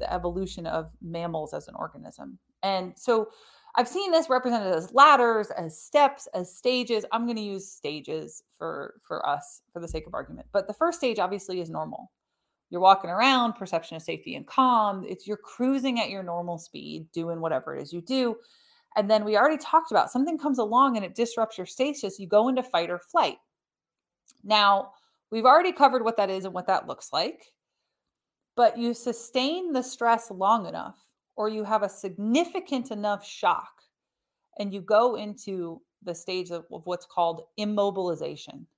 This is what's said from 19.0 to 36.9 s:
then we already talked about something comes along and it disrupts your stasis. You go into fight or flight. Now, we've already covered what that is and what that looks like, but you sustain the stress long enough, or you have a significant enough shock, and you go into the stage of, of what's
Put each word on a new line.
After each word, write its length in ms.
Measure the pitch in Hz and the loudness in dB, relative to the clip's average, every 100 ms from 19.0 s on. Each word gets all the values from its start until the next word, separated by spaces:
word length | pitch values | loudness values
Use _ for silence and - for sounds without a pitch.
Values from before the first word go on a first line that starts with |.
| 202 | 2
then 140 | 214 | 2
we 140 | 208 208 | 4 4
already 180 | 269 302 | 4 2
talked 340 | - 311 - | 2 2 4
about 200 | 202 - | 2 2
something 260 | 247 294 320 | 0 0 -2
comes 220 | 294 254 | -2 0
along 380 | 214 233 277 233 | 2 4 4 2
and 80 | |
it 100 | 185 | -4
disrupts 420 | 208 233 233 220 - | -2 -2 -2 -4 -4
your 100 | 180 | -10
stasis. 520 | - 269 294 196 185 | -2 -2 -2 -8 -8
You 80 | 185 | 2
go 220 | 208 240 | 4 4
into 140 | 254 | 0
fight 280 | 254 170 170 | 0 -2 0
or 80 | 175 | -6
flight. 400 | - 339 190 - _ _ _ _ _ _ _ _ _ _ | -2 2 2 -2 _ _ _ _ _ _ _ _ _ _
Now, 480 | 202 214 202 196 - - _ _ _ | 2 4 6 4 0 -14 _ _ _
we've 160 | 220 220 | 4 8
already 260 | 302 370 | 8 6
covered 320 | - 277 247 | 4 4 6
what 140 | 226 226 | 2 2
that 100 | 196 | 0
is 160 | 190 | -2
and 80 | 185 | -6
what 140 | 180 180 | -4 0
that 200 | 185 - | 0 -2
looks 240 | 131 - | -10 -6
like, 440 | 147 220 - - _ _ _ _ _ _ _ _ _ _ | -2 -2 -6 -18 _ _ _ _ _ _ _ _ _ _
but 220 | - 233 233 | 2 2 4
you 160 | 233 | -2
sustain 800 | 233 247 233 - 262 262 349 359 | -2 -6 -6 -4 -2 0 -2 -2
the 100 | 269 | -4
stress 480 | 254 - 233 226 - | -4 0 2 2 0
long 360 | 185 190 226 175 | -2 2 2 0
enough, 320 | 165 - - _ _ _ - | -8 -10 -14 _ _ _ -4
or 120 | 214 | -4
you 160 | 214 | -4
have 180 | 208 220 | 0 0
a 60 | 202 | 0
significant 1000 | - 196 175 214 262 339 359 370 269 240 | -4 -10 -6 2 2 2 -4 -4 -6 -4
enough 340 | 208 208 202 | -4 -2 -2
shock, 560 | - - 196 165 - _ _ _ _ _ _ _ _ - | -6 -2 0 0 -4 _ _ _ _ _ _ _ _ -8
and 160 | 202 | -8
you 80 | 196 | -6
go 340 | 175 214 240 220 | 2 4 4 0
into 640 | 208 196 - 190 170 165 _ _ | -8 -12 -10 -8 -8 -12 _ _
the 120 | 190 | -12
stage 360 | 170 - 185 175 | -10 -6 -6 -4
of, 160 | 170 160 | -8 -10
of 120 | - | -12
what's 220 | 170 | -6